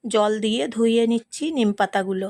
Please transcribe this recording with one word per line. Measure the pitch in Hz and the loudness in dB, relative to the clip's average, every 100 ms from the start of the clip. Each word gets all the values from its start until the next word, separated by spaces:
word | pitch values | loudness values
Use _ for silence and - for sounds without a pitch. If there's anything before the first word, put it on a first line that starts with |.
জল | 240 214 208 214 | 0 0 2 0
দিয়ে | 214 226 277 | 0 -2 -2
ধুয়ে | 220 226 226 233 | 0 2 4 2
নিচ্ছি | 233 - - 302 302 | 0 -4 -8 -4 0
নিম | 214 202 | 0 0
পাতাগুলো | 196 202 190 190 | 0 0 -2 -4